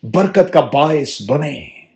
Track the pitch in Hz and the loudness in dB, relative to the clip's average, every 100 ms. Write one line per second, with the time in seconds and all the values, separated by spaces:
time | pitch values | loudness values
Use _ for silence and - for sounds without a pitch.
0 | 113 165 196 202 - 165 127 143 156 156 | -2 0 2 2 4 2 2 2 2 0
1 | 135 - 101 139 151 131 - - _ | -2 -8 -2 -2 -2 -8 -16 -20 _